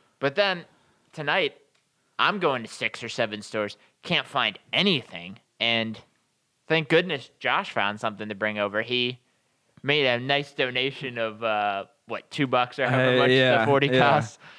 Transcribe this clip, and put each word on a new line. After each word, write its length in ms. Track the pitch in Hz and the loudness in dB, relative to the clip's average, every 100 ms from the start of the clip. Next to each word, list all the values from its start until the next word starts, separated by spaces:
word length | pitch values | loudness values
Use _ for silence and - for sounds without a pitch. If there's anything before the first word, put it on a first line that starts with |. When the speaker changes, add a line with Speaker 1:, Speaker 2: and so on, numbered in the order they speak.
| _ - | _ -4
Speaker 1:
But 160 | 139 | -4
then 320 | 190 202 180 - _ _ _ _ | 0 0 0 -8 _ _ _ _
tonight, 440 | - 147 180 147 - _ _ _ _ _ - | -8 -2 0 0 -4 _ _ _ _ _ 0
I'm 200 | 135 202 | 0 2
going 240 | 170 127 | 0 0
to 40 | 110 | -6
six 340 | - 113 - | -8 -8 -6
or 60 | 117 | -10
seven 320 | - 113 107 | -2 -2 -4
stores. 360 | 104 110 104 - _ _ | -6 -4 -4 -6 _ _
Can't 240 | - 160 131 | -2 -2 -2
find 320 | 139 113 95 - | -2 -2 -4 -6
anything. 680 | 135 196 151 - 85 90 98 _ - | 0 0 0 -4 -14 -16 -18 _ -4
And 400 | 117 117 113 110 - _ _ _ _ _ - | 0 0 -2 -8 -16 _ _ _ _ _ -2
thank 220 | 160 151 | 0 4
goodness 420 | 165 180 147 - _ | 2 2 -6 -10 _
Josh 320 | 123 143 202 | -2 -2 -2
found 300 | - 101 104 | -2 -2 -2
something 280 | 113 101 107 | -6 -6 -10
to 40 | |
bring 240 | 101 107 107 | -4 -4 -2
over. 240 | 101 101 | -2 -2
He 380 | 113 123 123 123 _ _ _ _ _ - | -2 -2 -2 -6 _ _ _ _ _ -10
made 220 | 131 147 135 | -2 0 2
a 120 | 120 | 0
nice 320 | 127 143 143 | 0 -2 -2
donation 640 | - 131 127 135 135 139 120 | -4 -2 -2 -4 -6 -10 -6
of, 260 | 113 107 | -6 -4
uh, 400 | 113 107 104 98 95 _ - | -2 0 0 -2 -8 _ -12
what, 220 | - - | -12 -10
two 160 | - 135 | -4 0
bucks 320 | 123 123 - | 2 0 -2
or 80 | 131 | 0
however 280 | 127 127 127 | 2 4 4
Speaker 2:
Uh, 20 | |
Speaker 1:
much 120 | 135 | 4
Speaker 2:
yeah, 280 | 131 131 120 | 6 6 4
Speaker 1:
the 80 | 113 | 4
forty 200 | 139 135 | 4 4
Speaker 2:
yeah. 120 | 131 | 4
Speaker 1:
costs. 380 | 123 147 110 - - | 6 4 0 -12 -20